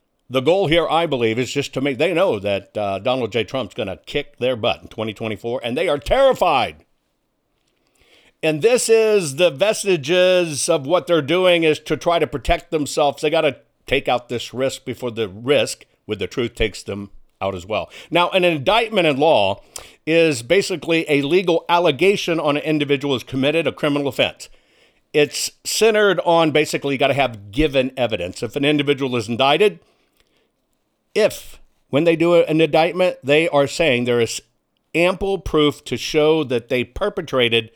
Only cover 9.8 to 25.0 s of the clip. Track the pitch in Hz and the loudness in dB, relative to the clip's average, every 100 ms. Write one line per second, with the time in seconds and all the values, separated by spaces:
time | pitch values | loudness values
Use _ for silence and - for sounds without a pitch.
9.8 | 202 175 131 180 180 180 170 143 - 165 | 0 -2 0 2 4 4 0 -2 0 -2
10.8 | 135 175 170 170 135 175 185 175 160 147 | 0 0 2 0 2 2 4 4 2 0
11.8 | - 156 175 170 151 143 - 170 - 160 | -2 -4 0 0 0 -2 -2 -2 -2 -4
12.8 | 139 - 143 135 156 160 156 123 _ _ | -2 0 0 0 0 0 0 -2 _ _
13.8 | - 139 135 123 - 120 - 117 131 - | -4 -2 0 -2 -4 -8 -8 -4 -4 -4
14.8 | - 120 127 110 104 98 123 139 131 - | -10 -8 -8 -6 -8 -6 0 0 0 -4
15.8 | - _ - 104 92 - 120 - 110 - | -16 _ -10 -8 -6 -4 -6 -2 -4 -4
16.8 | - 101 101 - - _ 98 92 92 104 | -10 -10 -12 -16 -20 _ -6 -6 -6 -6
17.8 | 82 - - 165 175 185 180 156 127 220 | -6 -14 -4 0 2 2 0 0 0 0
18.8 | 226 214 165 135 156 131 98 98 - - | 0 0 0 2 4 4 2 -2 -10 -20
19.8 | - _ - 165 165 127 117 185 196 175 | -20 _ 0 2 2 0 0 0 0 -6
20.8 | 165 165 151 143 139 175 180 165 - 175 | -2 -2 0 0 2 0 2 0 0 2
21.8 | 175 131 185 202 - 165 151 143 151 156 | 2 2 2 0 -2 -2 0 -2 -2 -2
22.8 | 143 143 143 127 - 135 135 160 147 - | 0 -2 -2 -4 -4 -2 0 0 -2 -2
23.8 | 151 143 139 120 101 - - - _ _ | -2 -2 -2 -2 -2 -4 -18 -20 _ _
24.8 | _ _ | _ _